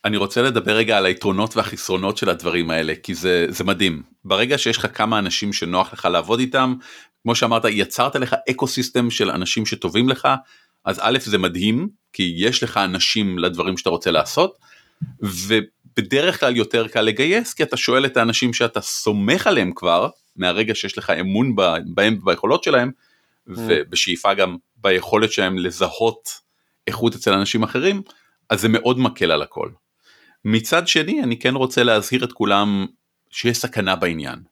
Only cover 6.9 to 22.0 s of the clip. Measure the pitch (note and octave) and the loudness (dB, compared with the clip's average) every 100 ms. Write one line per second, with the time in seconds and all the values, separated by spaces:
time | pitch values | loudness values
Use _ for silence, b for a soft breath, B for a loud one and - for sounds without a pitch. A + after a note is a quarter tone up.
6.9 | B B _ A2+ A#2 A#2 A2+ A2+ G#2+ G2 | B B _ -2 0 2 2 2 0 -2
7.9 | - B2 - C3 - - B2+ C3 - B2 | 0 0 0 -2 -2 -2 -2 -2 -2 -2
8.9 | B2 A#2+ A2+ G2 E2 F#2 - G#2+ A#2 F2+ | 0 0 0 0 0 -2 -2 -2 -4 -2
9.9 | G2+ B2+ B2+ C#3 C3 b b b b - | 2 2 2 0 0 b b b b -6
10.9 | F#2+ G2 C3 A#2 G2+ F#2 F2 G#2 A#2 G3 | 0 0 0 0 0 0 0 0 0 -2
11.9 | - _ - F#2 E2+ G#2+ B2+ C3+ G#2+ F#2+ | -8 _ -4 -4 0 0 0 -2 0 0
12.9 | F2+ - A2 G2+ F2+ F2 F2 F2 F2+ F#2+ | 0 0 0 0 0 -2 -2 -4 -2 -2
13.9 | E2+ F#2+ D#2+ - - F#3+ _ B B B | 0 2 0 0 0 0 _ B B B
14.9 | B B - G2+ F2+ F#2+ A2 G#2+ _ _ | B B -6 -8 -6 0 0 0 _ _
15.9 | - G#2 C3+ E3+ E3+ C3 A#2+ G#2+ A#2 A2 | -6 0 0 0 0 0 2 0 0 0
16.9 | B2 A2 G#2+ D3 G#3 A#3 - D#3 - - | 0 0 2 2 2 -2 -4 -2 -2 0
17.9 | B2+ C3+ C3 A2+ A2+ B2 A2+ A#2+ G#2+ - | 2 2 2 2 2 0 0 -2 -2 -6
18.9 | - - G#2 G2+ F3 A3 D#3+ F#2 E2+ F2+ | -4 -2 0 2 2 2 2 0 0 2
19.9 | E2+ B2+ - _ - F2+ F#2 A2 G#2+ G2+ | 2 2 -6 _ -2 0 0 0 -2 -4
20.9 | - - E2+ F#2+ G2+ C3 G#2 F#2 D#2+ F2 | -6 -2 0 2 2 2 2 2 0 -2
21.9 | F2 | 0